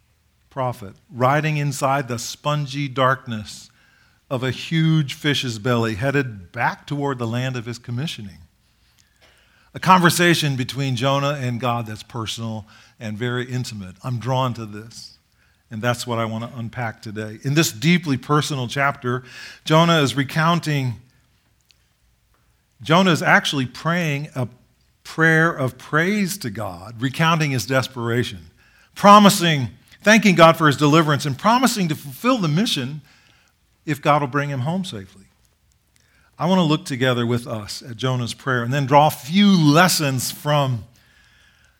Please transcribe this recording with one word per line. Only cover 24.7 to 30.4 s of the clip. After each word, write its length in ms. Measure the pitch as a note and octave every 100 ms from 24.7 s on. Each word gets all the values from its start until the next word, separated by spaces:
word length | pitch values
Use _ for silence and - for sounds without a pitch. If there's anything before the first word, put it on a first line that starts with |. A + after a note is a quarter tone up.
| _ _ _
prayer 480 | - - D#3+ D#3+ D#3+
of 260 | E3 C3 B2+
praise 600 | - D3+ F3 G#3+ F#3+ -
to 120 | B2
God, 500 | G2+ G#2 F2 G2 A2+
recounting 500 | C3 B2 E3 E3 D#3
his 160 | C3 G2+
desperation, 840 | C3 B2 - A#2 A#2 A2+ F#2 D#2+ _ _ _ _ -
promising, 760 | G3+ G#3 G3+ G3+ E3+ D3 A#2+ - _ -
thanking 340 | - A3 G#3+
God 200 | E3+